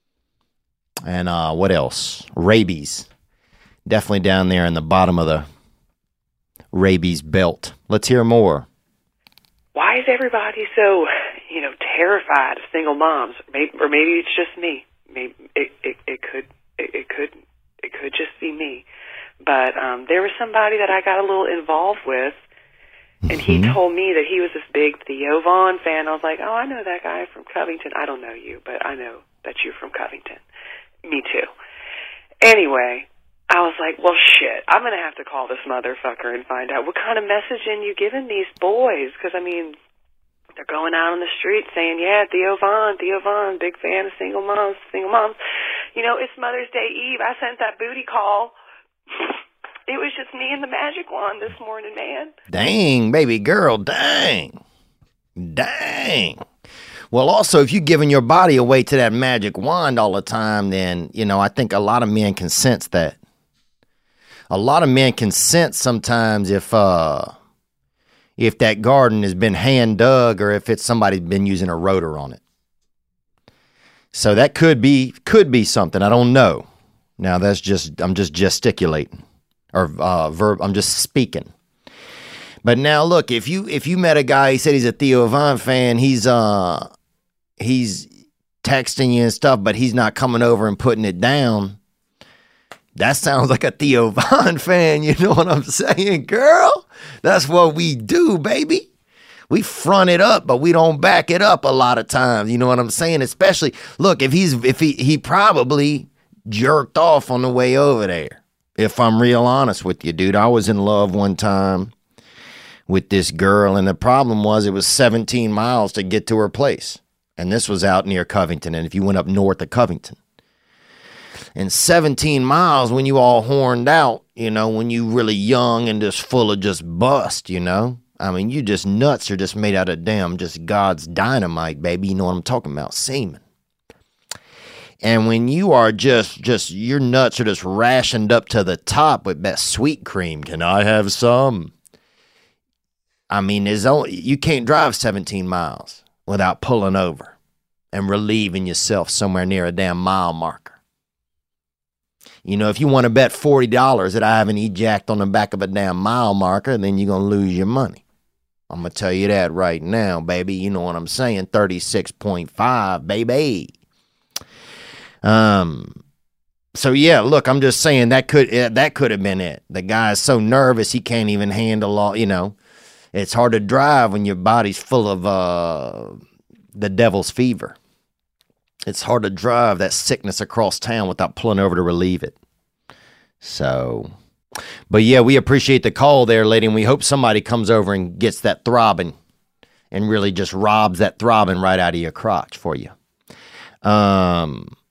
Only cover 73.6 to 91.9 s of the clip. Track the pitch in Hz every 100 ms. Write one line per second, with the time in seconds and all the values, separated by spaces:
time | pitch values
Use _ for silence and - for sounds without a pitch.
73.6 | _ _ _ _ _ - 110 104 143 -
74.6 | 165 131 135 139 131 - - 220 160 120
75.6 | 104 110 85 95 101 120 123 131 104 64
76.6 | - _ _ _ _ - 95 90 101 98
77.6 | 95 92 80 73 90 92 87 78 95 -
78.6 | 113 - 85 78 - - - _ _ _
79.6 | _ 92 82 76 87 87 78 80 107 98
80.6 | 98 101 - - - 139 117 - - _
81.6 | _ _ _ - - - - - - -
82.6 | 117 120 147 151 165 170 - 120 131 190
83.6 | 208 143 139 180 175 151 135 135 139 131
84.6 | 156 143 120 - 139 127 117 139 147 123
85.6 | 131 131 123 117 135 123 120 120 107 101
86.6 | 90 78 - _ _ _ _ _ _ -
87.6 | 113 127 113 90 - - _ _ _ _
88.6 | - 135 127 - 127 120 117 - 143 123
89.6 | 104 107 127 123 110 - 127 117 120 110
90.6 | 107 98 127 110 107 87 120 147 127 107
91.6 | 98 101 _